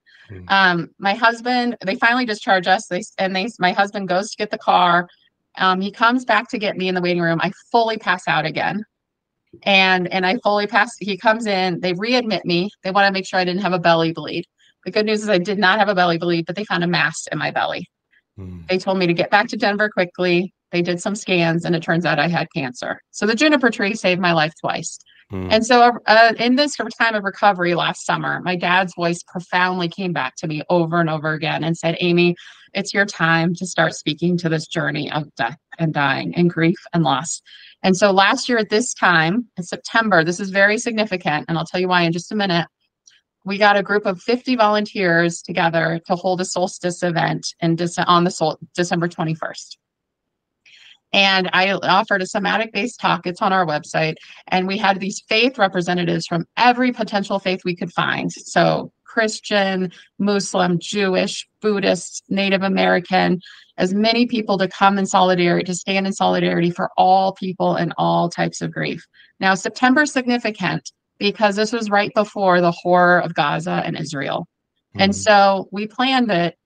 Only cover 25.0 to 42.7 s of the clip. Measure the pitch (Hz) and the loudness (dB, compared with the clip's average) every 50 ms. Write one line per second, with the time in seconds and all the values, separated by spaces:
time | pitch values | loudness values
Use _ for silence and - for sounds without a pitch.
25 | _ _ _ _ _ _ - 95 92 - 214 226 220 226 247 240 240 240 233 214 | _ _ _ _ _ _ -8 -8 -2 2 2 2 4 4 4 6 6 6 4 0
26 | - - 214 226 233 226 220 220 226 247 254 277 294 277 - - 214 220 - - | 2 4 6 8 6 6 4 2 0 0 2 2 2 -2 -2 -6 -8 -8 -4 -2
27 | 233 226 220 208 190 196 185 - 220 202 196 180 175 175 175 160 151 - - - | -2 0 0 -2 -4 -6 -4 2 2 2 2 4 0 0 0 0 0 -2 -4 -6
28 | - - 160 160 151 147 143 - 165 175 180 175 190 175 180 185 190 170 - - | -4 -4 -4 -2 -2 -4 -6 -4 -4 -4 -4 -2 0 0 2 2 0 0 -4 -4
29 | 170 170 175 170 - _ - 180 175 - 185 180 180 185 185 185 175 175 - - | -2 -2 -2 -4 -8 _ -12 -12 -10 -4 -2 0 0 0 0 -2 -4 -4 -4 -4
30 | 196 175 170 143 131 127 _ - - 160 151 151 - - 180 175 165 160 170 175 | -6 -4 -4 -4 -6 -6 _ -8 -8 -6 -6 -6 -4 0 0 0 2 2 0 0
31 | 165 156 160 156 147 156 156 151 156 151 151 147 147 165 165 - - 165 165 - | 0 0 -2 -2 -4 -4 -4 -4 -4 -4 -4 -2 -2 -2 -4 -2 -2 -4 -2 0
32 | 180 175 170 175 175 175 175 - - - - - - _ - 196 196 - - 202 | 0 2 4 4 4 2 2 -2 -10 -20 -20 -20 -20 _ -8 -8 -8 -4 0 0
33 | 202 202 - - 165 165 165 165 165 180 175 - 185 180 - - 160 160 - - | 0 0 0 -2 0 2 2 2 2 0 -2 -4 -6 -6 0 0 0 0 0 -4
34 | - 160 151 - 170 175 175 170 170 160 160 156 160 - - 165 147 147 143 147 | -6 -6 -4 -2 0 0 0 0 0 -2 -2 -2 -4 -6 -6 -4 -4 -4 -4 -4
35 | - - - 151 147 - _ - 117 117 156 _ _ _ - - 165 156 139 147 | -6 -4 -4 -6 -6 -6 _ -4 -4 -4 -4 _ _ _ -6 -4 -2 -2 0 0
36 | 143 135 135 135 139 - - 175 175 170 - 165 165 165 185 - - - - 175 | 0 0 0 -2 -4 -6 -2 2 2 2 2 2 2 2 2 0 -6 -4 -2 0
37 | 156 147 135 - 165 - - - _ - - - - - - _ - 190 190 185 | 0 2 0 -2 -2 -6 -10 -12 _ -20 -20 -20 -20 -20 -20 _ 0 0 2 4
38 | 214 202 190 196 190 202 254 247 - - 240 226 214 - 214 214 247 - - - | 4 4 6 6 4 4 4 0 -2 -2 0 -2 0 0 0 0 0 -2 -4 0
39 | 226 185 175 160 156 165 196 247 240 _ _ - 170 - 196 - _ - - 226 | 2 4 4 4 2 2 0 -2 -4 _ _ -12 -10 -10 -10 -12 _ 0 0 0
40 | 226 214 190 165 160 175 175 190 208 190 185 196 196 208 214 226 - 240 220 214 | 2 4 4 4 4 2 -2 -4 -6 -4 2 2 2 4 2 0 -2 -4 -2 -2
41 | 220 214 185 180 - 170 147 151 - - 165 160 165 - - 180 185 185 180 175 | -2 -2 -2 -4 -2 -2 -2 -2 -2 -2 -4 -4 -4 -4 -4 -2 0 2 2 2
42 | 170 165 165 180 - - 214 208 196 185 170 170 156 - | 2 2 0 -2 -6 -6 -4 -2 -2 0 0 0 -2 -4